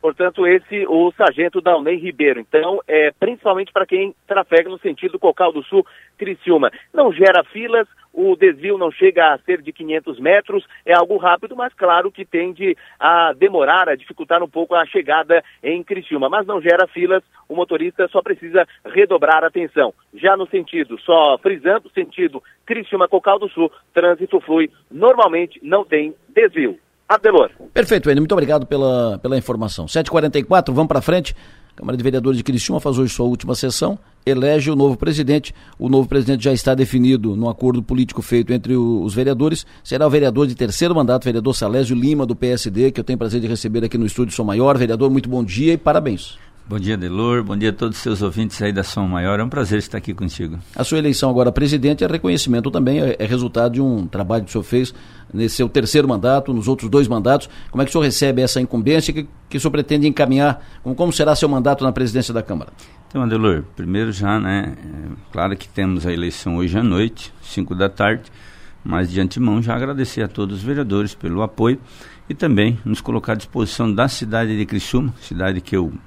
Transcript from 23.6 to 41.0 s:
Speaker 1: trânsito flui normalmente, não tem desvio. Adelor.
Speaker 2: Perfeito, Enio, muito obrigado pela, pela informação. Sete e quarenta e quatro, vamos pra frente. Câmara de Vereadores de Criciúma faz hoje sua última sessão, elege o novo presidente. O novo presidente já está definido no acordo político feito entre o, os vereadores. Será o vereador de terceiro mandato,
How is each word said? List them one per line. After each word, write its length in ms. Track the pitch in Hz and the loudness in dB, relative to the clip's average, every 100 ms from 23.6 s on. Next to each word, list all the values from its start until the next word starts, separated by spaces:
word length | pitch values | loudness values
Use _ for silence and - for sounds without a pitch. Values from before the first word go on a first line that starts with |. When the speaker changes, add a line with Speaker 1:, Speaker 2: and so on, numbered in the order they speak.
| 165 - _ | -2 -2 _
Speaker 1:
trânsito 480 | - 175 175 185 185 | 0 2 2 0 -2
flui 300 | - 160 156 _ _ | 2 0 0 _ _
normalmente, 680 | 139 220 254 202 165 175 - | 2 4 6 4 2 -4 -8
não 200 | 143 190 | 0 0
tem 300 | 202 156 151 - _ | 2 -2 -2 -10 _
desvio. 460 | - 220 175 127 92 _ _ _ | 2 2 2 -2 -4 _ _ _
Adelor. 440 | 214 220 185 110 - - | 2 6 4 4 -2 -6
Speaker 2:
Perfeito, 380 | - 214 208 147 | -2 2 2 2
Enio, 120 | 139 | 2
muito 100 | 156 | 2
obrigado 340 | 196 143 151 131 | 0 2 0 0
pela, 500 | 143 135 127 117 98 | 0 0 2 0 -2
pela 160 | 123 131 | -2 -4
informação. 480 | 117 113 110 - 80 | -2 -4 -4 -6 -4
Sete 220 | 160 160 | -4 0
e 20 | |
quarenta 300 | 165 151 147 | 2 2 0
e 20 | |
quatro, 320 | 131 185 - | 4 2 4
vamos 140 | 131 156 | 0 2
pra 120 | 143 | 0
frente. 360 | - 180 175 - - - - - | 2 0 -2 -10 -14 -20 -20 -14
Câmara 200 | - 123 | -8 -2
de 60 | |
Vereadores 340 | 123 131 123 127 | 0 0 0 -2
de 60 | |
Criciúma 380 | 113 123 - 127 | 0 -2 -2 -4
faz 180 | 147 127 | -2 0
hoje 160 | 127 | -2
sua 100 | - 120 | 0 -2
última 280 | 123 - | -2 -4
sessão, 420 | 123 131 120 - 202 _ _ - | -4 -4 -2 -4 -4 _ _ -2
elege 460 | 131 139 151 139 | 0 2 2 0
o 20 | |
novo 220 | 147 139 123 | 2 2 2
presidente. 580 | - 151 131 147 - - - - | -2 -2 0 0 -2 -18 -20 -8
O 100 | 127 | 2
novo 200 | 135 127 | 2 2
presidente 340 | 139 123 135 | 0 0 0
já 100 | 127 | 0
está 220 | 127 - | 0 0
definido 640 | 131 131 127 123 131 110 101 | 0 0 2 2 2 0 -2
no 120 | 117 | -4
acordo 320 | 110 127 123 | -2 -2 -2
político 420 | 110 127 127 - | -2 -2 -2 -4
feito 300 | - 120 120 | 0 0 2
entre 220 | 123 107 | -2 0
o, 300 | 127 117 113 | 0 2 0
os 100 | 92 | -2
vereadores. 500 | 101 131 127 151 156 - - | -2 0 0 0 -2 -8 -20
Será 200 | - 131 | -8 0
o 60 | 151 | 4
vereador 380 | 147 139 117 143 | 4 4 2 0
de 80 | 120 | 0
terceiro 400 | 120 - 170 | -4 0 0
mandato, 260 | 165 | 2